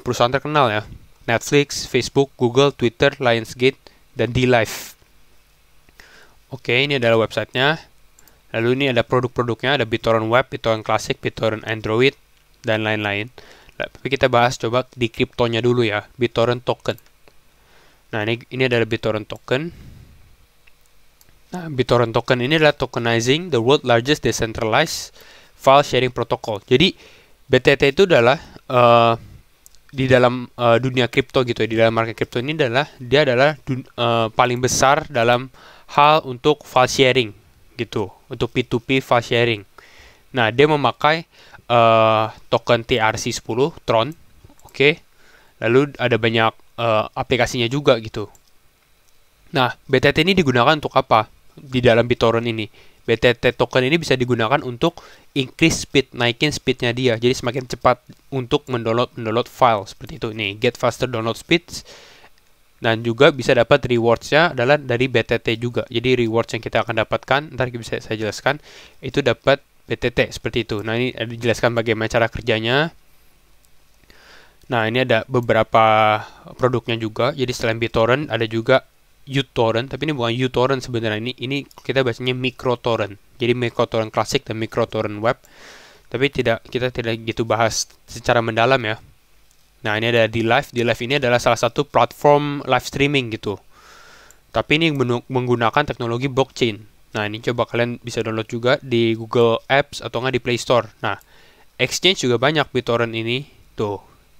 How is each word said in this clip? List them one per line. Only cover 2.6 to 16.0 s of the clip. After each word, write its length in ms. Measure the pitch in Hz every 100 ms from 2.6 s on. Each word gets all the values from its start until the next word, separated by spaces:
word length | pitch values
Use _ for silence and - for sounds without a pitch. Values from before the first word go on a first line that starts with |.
| 143 -
Twitter, 400 | 120 - 139 -
Lionsgate, 640 | 127 117 110 - 123 - _ _ _
dan 160 | - 117
DLive. 640 | 123 123 123 107 - - - _ _ _ _ _ _ _ _ _ - - - - _ _
Oke, 240 | 127 - 123
ini 240 | 143 143
adalah 240 | 117 113 107
websitenya. 560 | - 107 123 135 160 - _ _ _ _ _ _
Lalu 160 | 113 117 127
ini 80 | 139
ada 80 | 117
produk-produknya, 800 | - 127 123 - 120 110 127 143
ada 80 | 113
BitTorrent 400 | 113 - 113 110
Web, 240 | 120 135
BitTorrent 320 | 143 117 110 107
Classic, 320 | 110 - 131
BitTorrent 480 | - - 113 107 104
Android, 480 | 110 107 110 131 - _ _ _ _
dan 240 | 120 107 107
lain-lain. 480 | 107 104 101 117 - - - - -
Nah, 80 | -
tapi 240 | - 131
kita 160 | 135 135
bahas 320 | 123 123 127
coba 240 | 117 120 127
di 160 | - 117
kriptonya 560 | - 127 - 120 113 120
dulu 160 | 123
ya, 240 | 113 104